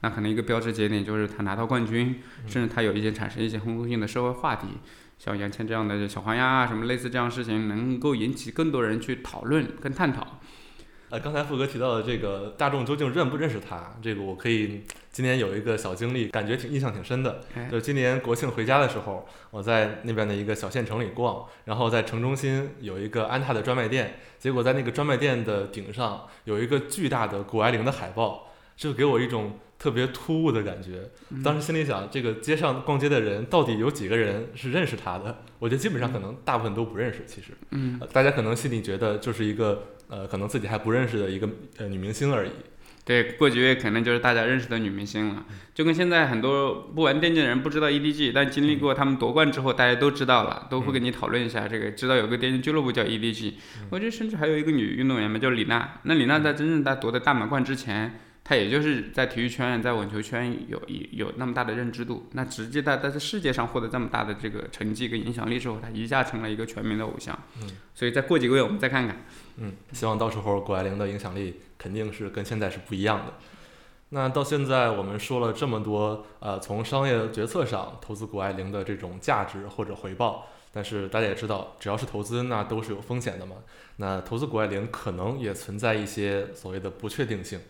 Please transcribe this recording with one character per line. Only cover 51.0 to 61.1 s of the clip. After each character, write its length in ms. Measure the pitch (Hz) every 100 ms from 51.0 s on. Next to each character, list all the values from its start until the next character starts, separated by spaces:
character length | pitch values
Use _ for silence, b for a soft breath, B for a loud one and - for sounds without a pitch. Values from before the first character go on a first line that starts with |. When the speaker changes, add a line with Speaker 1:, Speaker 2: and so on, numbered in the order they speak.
Speaker 1:
你 80 | 123
讨 180 | 120 -
论 160 | 120
一 40 | 117
下 180 | 113 107
这 100 | 110
个， 80 | 107
Speaker 2:
嗯。 100 | 104
Speaker 1:
知 100 | 127
道 80 | 131
有 100 | 107
个 100 | 120
电 160 | 127
竞 80 | 131
俱 120 | 131
乐 100 | 156
部 80 | 135
叫 140 | 120
E 140 | 110 113
D 140 | 113
G。 260 | 110 107 - B B
Speaker 2:
嗯。 80 | 104
Speaker 1:
我 80 | 180
觉 60 |
得 60 | 220
甚 180 | 226 220
至 80 | 214
还 100 | 151
有 120 | 156
一 40 |
个 80 | 151
女 240 | 151 104 120
运 120 | 131
动 120 | 127
员 100 | 107
嘛， 80 | 110
叫 120 | 131
李 140 | 123
娜。 360 | 104 117 - -
那 120 | -
李 120 | 160 123
娜 120 | 151
在 120 | 151
真 160 | 147 151
正 140 | 160
她 120 | 135 131
夺 140 | 117
得 100 | 120
大 120 | 120
满 160 | 131 110
贯 160 | 139
之 100 | 127 135
前， 300 | 127 104 110
Speaker 2:
嗯。 140 | 113 B B -
Speaker 1:
他 60 |
也 160 | 139 101
就 100 | 135
是 300 | 151 135 104
在 140 | 113 127
体 140 | 117
育 80 | 120
圈、 340 | 117 123 120
在 100 | 113
网 160 | 117 101
球 140 | 104
圈 340 | 110 117 120 120 98
有， 120 | - -
有， 400 | - -